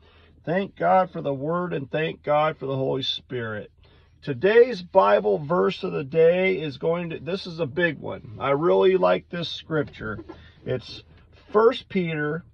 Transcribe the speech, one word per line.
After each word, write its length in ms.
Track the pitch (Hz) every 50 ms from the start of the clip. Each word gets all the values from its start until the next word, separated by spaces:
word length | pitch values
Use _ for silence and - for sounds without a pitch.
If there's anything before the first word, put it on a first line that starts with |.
| _ _ _ _ _ _ _ _ -
Thank 320 | - 220 190 202 - -
God 340 | - 160 170 185 190 185 180
for 100 | - 170
the 140 | 147 143 139
Word, 380 | 135 135 156 170 175 180 180
and 180 | 165 151 135 123
thank 320 | - 151 156 165 - -
God 360 | - 151 147 151 151 156 156 -
for 80 | 147
the 100 | 135 135
Holy 260 | 135 135 135 139 135
Spirit. 720 | 135 - - - - - 127 123 117 113 107 104 98 - _ _ _ _ _ _ _ _ _ _
Today's 600 | - 151 139 117 175 190 220 233 240 262 233 180
Bible 560 | 180 175 - 190 196 202 208 208 196 208 202 175
verse 440 | 147 139 175 185 190 196 180 -
of 80 | - 185
the 140 | 170 165 147
day 560 | 131 147 165 160 165 175 185 185 190 190 180
is 180 | 156 151 131 -
going 320 | 165 165 165 175 175 165
to, 80 | 156 -
this 300 | - 151 185 196 - 185
is 100 | 165 160
a 80 | 160
big 320 | 131 117 170 180 170 147 -
one. 380 | - 107 101 - - 113 107 113
I 120 | 117 135
really 460 | 143 143 165 180 190 190 196 190 185
like 320 | 185 180 180 180 170 - _
this 200 | - 170 165 -
scripture. 720 | - - - - 160 151 135 110 - - 110 110 107 107 - - - - - - - _ -
It's 380 | - 127 123 - - - - - - - - - _ _ - _ -
First 360 | - 214 226 233 262 - - -
Peter 560 | - 196 175 165 160 151 147 151 151 170 - -